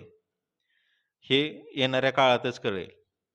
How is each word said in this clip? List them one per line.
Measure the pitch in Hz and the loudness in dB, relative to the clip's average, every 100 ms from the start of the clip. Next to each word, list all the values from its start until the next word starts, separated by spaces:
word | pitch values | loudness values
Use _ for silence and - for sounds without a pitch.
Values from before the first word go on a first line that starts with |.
| - _ _ _ _ _ _ _ _ _ _ _ | -10 _ _ _ _ _ _ _ _ _ _ _
हे | - 135 151 - - 147 | -2 0 0 -6 -12 -4
येणाऱ्या | 131 131 135 | -2 0 0
काळातच | 131 131 123 123 123 | 4 4 4 0 -6
कळेल. | 120 95 - - _ _ _ | -6 -6 -8 -16 _ _ _